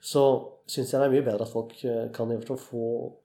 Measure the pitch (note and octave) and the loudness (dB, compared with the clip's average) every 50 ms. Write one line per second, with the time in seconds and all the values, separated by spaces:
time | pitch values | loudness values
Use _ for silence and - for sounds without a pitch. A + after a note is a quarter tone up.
0 | - - - C#3+ C#3 C3+ C3 A#2 - - - - _ - - C#3+ B2+ - - C3+ | -8 0 4 6 6 6 4 2 0 -8 -16 -18 _ -10 -6 -4 -4 0 2 2
1 | C#3 C#3 C3 C#3+ C3 A#2+ G#2 G#2 A2+ A2+ - A2+ A2 - - - - B2 A#2 A2+ | 4 4 4 4 2 2 0 -2 -2 -4 -4 -6 -6 -6 -10 -8 -4 -2 -2 -2
2 | A2+ A2+ A2+ - A#2 A2+ A#2 A2 A2+ - C3+ C3 - - A#2+ A#2+ A2+ A#2 A#2 A#2 | -2 -4 -4 -4 -2 -2 -2 -4 -4 -6 -8 -8 -8 -8 -6 -4 -4 -2 -4 -4
3 | - - - _ | -6 -8 -12 _